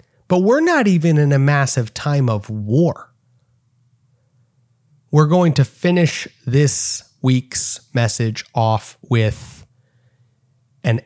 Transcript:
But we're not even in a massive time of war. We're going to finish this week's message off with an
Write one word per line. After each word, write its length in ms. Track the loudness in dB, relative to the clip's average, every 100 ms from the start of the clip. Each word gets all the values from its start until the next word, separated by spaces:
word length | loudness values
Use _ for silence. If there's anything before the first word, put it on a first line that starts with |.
| _ _ -2
But 140 | 0
we're 180 | 2 2
not 260 | 2 2 2
even 300 | 2 2 2
in 160 | 2
a 60 | 2
massive 540 | 2 2 0 -2 -4
time 360 | -6 -4 0 0
of 200 | -2 -6
war. 640 | -8 -2 2 0 -2 -14 _ _ _ _ _ _ _ _ _ _ _ _ _ _ _ _ _ _ _ -2
We're 160 | 2 4
going 260 | 2 2 2
to 100 | -2
finish 600 | -2 -2 0 0 -2 -12 _ -2
this 580 | 0 2 0 -4 -8 -14 _
week's 680 | 0 0 -2 -6 -6 -6 _
message 520 | -2 -2 -2 -4 -6 -8 -2
off 420 | 0 -2 -6 -12
with 560 | -2 0 0 -4 -14 -20 -20 _ _ _ _ _ _ _ _ _ _ _
an 180 | -2 -2